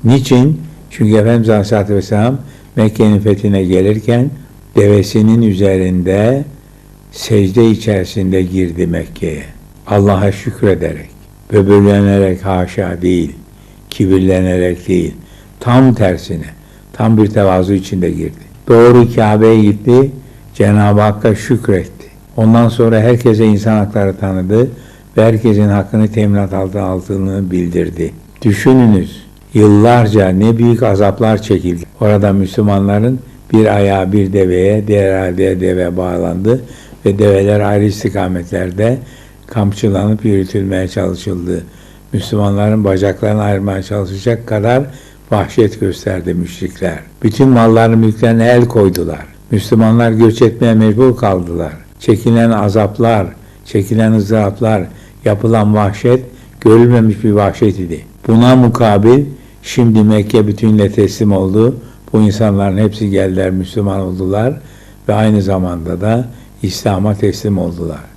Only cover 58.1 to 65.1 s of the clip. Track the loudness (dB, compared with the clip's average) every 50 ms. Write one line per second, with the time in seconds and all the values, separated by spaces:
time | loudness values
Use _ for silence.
58.1 | -20 -10 -2 0 2 4 4 4 4 4 4 2 2 2 2 2 2 4 4 4
59.1 | 4 4 2 -4 -10 -18 -20 -20 -20 -20 -16 -6 -2 0 2 2 4 4 4 4
60.1 | 2 2 0 0 0 0 0 0 -2 0 0 2 2 2 0 0 0 0 -2 -2
61.1 | -2 -2 -2 0 0 0 -2 0 0 2 0 0 0 -4 -14 -20 -20 -20 -12 -4
62.1 | 0 0 0 0 0 0 0 0 0 0 -2 -2 0 0 -2 -2 -2 -4 -4 -2
63.1 | -2 -2 -2 -2 -2 -2 -2 -2 -2 -4 -6 -6 -6 -4 -4 -4 -4 -4 -6 -6
64.1 | -6 -6 -6 -4 -2 -2 -2 -4 -4 -6 -14 -20 -20 -20 -20 -20 -20 _ -6 -4